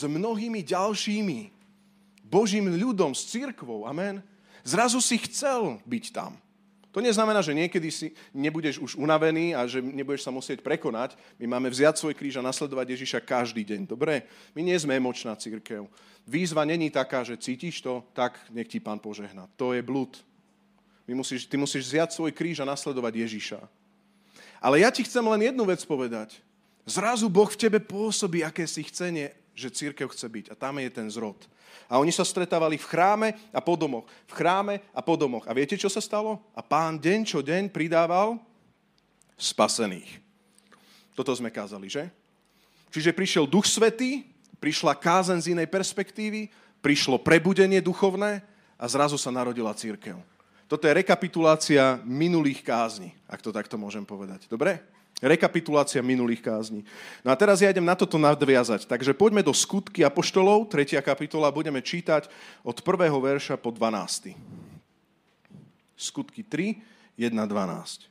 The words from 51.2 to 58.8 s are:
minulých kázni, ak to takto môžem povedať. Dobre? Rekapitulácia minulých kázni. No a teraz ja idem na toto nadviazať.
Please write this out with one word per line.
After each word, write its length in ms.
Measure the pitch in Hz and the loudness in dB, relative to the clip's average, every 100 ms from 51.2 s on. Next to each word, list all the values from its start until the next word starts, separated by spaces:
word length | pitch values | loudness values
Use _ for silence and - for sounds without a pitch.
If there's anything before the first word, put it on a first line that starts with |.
| 180 170 160 156 - 143 131 127 113 | 2 4 6 6 6 6 6 4 -2
minulých 560 | 131 170 165 143 131 | 0 2 4 2 0
kázni, 480 | - 117 113 107 87 - - | -2 0 0 -4 -14 -18 -16
ak 160 | - | -12
to 80 | 113 | -8
takto 240 | 107 104 110 | -6 -6 -8
môžem 320 | 101 107 101 | -8 -10 -12
povedať. 400 | 101 95 92 - | -12 -12 -14 -8
Dobre? 320 | 117 165 170 - _ _ - | 0 0 0 -8 _ _ -2
Rekapitulácia 800 | 127 165 175 170 160 147 139 143 | 4 4 4 0 2 2 2 0
minulých 420 | 123 127 120 117 | 0 0 0 -2
kázni. 400 | 127 110 110 107 - - - - | -4 -4 -6 -10 -12 -18 -18 -6
No 80 | 127 | 0
a 60 | 131 | 4
teraz 240 | 208 190 | 6 8
ja 100 | 202 | 6
idem 140 | 185 | 4
na 100 | 175 | 2
toto 220 | 180 202 160 | 2 2 4
nadviazať. 720 | 147 147 139 131 117 101 | 6 6 6 6 4 0